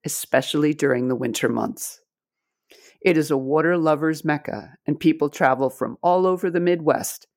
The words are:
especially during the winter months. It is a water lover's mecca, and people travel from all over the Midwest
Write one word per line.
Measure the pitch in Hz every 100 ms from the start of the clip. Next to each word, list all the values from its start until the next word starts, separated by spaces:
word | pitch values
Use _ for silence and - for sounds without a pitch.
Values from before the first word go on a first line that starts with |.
especially | - - - 131 131 151 151
during | 151 139 127 127
the |
winter | 127 123 110 117
months. | 113 110 - - - _ _ _ _ _ _ _ - - _
It | 185 160
is | 147
a | 139
water | 131 151 160 175
lover's | 156 151 160 156
mecca, | 156 147 - 104 - -
and | - 147
people | 160 156 147
travel | - 139 131 135
from | - - -
all | 175 180 185
over | 185 185
the | 170
Midwest | 175 175 151 131 117 - _